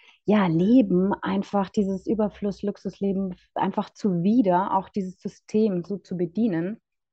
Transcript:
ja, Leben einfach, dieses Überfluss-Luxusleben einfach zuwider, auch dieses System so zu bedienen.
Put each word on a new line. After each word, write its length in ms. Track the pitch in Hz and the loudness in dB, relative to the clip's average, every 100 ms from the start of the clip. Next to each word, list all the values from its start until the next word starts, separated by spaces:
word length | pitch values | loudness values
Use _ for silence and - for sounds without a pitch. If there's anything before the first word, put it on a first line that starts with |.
| _ _ | _ _
ja, 220 | - 208 185 | 0 2 4
Leben 680 | 160 185 254 196 180 190 - | 2 6 4 6 2 2 -2
einfach, 480 | - 196 196 202 190 | -2 -4 -2 -2 -2
dieses 340 | - 196 190 - | -2 -2 -4 -4
Überfluss-Luxusleben 1300 | 220 208 - 202 190 202 196 202 - 202 190 196 180 _ - | -2 -2 -2 -6 -4 -8 -6 -10 -6 -4 -2 -4 -8 _ -4
einfach 340 | 190 190 190 | -4 -4 -8
zuwider, 880 | - 214 175 175 233 196 175 196 190 | -4 -2 0 2 2 4 2 2 -2
auch 120 | 180 | -2
dieses 300 | 214 185 - | -6 -8 -10
System 640 | 208 - - 214 220 180 | -14 -14 -4 0 0 0
so 140 | 170 202 | -4 -10
zu 180 | - 175 | -8 -6
bedienen. 640 | 175 190 226 165 175 226 _ _ _ | -4 -2 -2 -2 -4 -8 _ _ _